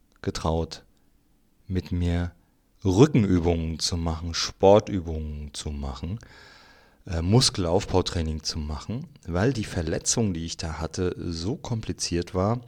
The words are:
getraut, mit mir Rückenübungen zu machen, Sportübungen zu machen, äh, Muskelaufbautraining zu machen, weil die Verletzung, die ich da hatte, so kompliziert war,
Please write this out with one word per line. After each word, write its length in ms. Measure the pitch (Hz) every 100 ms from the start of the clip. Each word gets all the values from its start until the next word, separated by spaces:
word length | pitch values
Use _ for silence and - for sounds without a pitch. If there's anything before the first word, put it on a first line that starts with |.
| _ _
getraut, 640 | - - 82 82 82 - _ _ _ _ _ _ _ _ -
mit 260 | 90 -
mir 420 | 87 87 87 87 - _ _ _ _ 101
Rückenübungen 920 | 92 151 135 98 90 82 85 80 80
zu 180 | - 87
machen, 360 | 85 80 87 82
Sportübungen 1160 | - - 98 104 107 101 82 78 78 76 73
zu 180 | - 76
machen, 480 | 73 69 65 82 110 - - - - - - _ _ -
äh, 140 | 85
Muskelaufbautraining 1200 | 87 117 135 - 85 92 - 92 - 87 78 78
zu 160 | - 80
machen, 480 | 76 76 - 117 - - -
weil 280 | 85 117
die 120 | 113 -
Verletzung, 680 | - 80 98 - - 110
die 120 | 85 82
ich 120 | -
da 160 | 82
hatte, 420 | 78 80 - 90 -
so 380 | 90 82 87 160
kompliziert 800 | - 113 - 82 - 85 - 92
war, 240 | 98 123